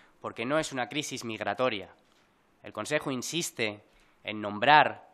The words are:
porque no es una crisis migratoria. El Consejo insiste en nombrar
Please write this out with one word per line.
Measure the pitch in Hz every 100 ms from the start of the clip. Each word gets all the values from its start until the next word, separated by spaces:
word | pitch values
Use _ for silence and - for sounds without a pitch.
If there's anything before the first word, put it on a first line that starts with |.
| - _
porque | 110 101
no | 117 156
es | 151
una | 131 120
crisis | 143 143 131
migratoria. | 117 107 101 101 127 107 90 - _ _ _ _ _ _
El | -
Consejo | 107 104 151 156
insiste | 127 110 160 170 - 110 104 - _ _ _
en | 101 107
nombrar | 104 104 117 151 123 107 -